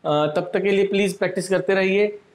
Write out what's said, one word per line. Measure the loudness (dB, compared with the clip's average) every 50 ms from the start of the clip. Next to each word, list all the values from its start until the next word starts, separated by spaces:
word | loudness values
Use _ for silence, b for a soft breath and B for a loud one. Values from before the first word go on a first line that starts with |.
| -2
तब | 0 0 2 0 0 0 -2 -4 -2 -4
तक | -2
के | 0 2
लिए | 2 2 2
please | 2 2 0 0 0 -2
practice | -2 -4 -4 -2 -4 -2 0
करते | -2 0 2 0 0
रहिए। | 2 2 2 2 2 0 0 -2 -8 _ _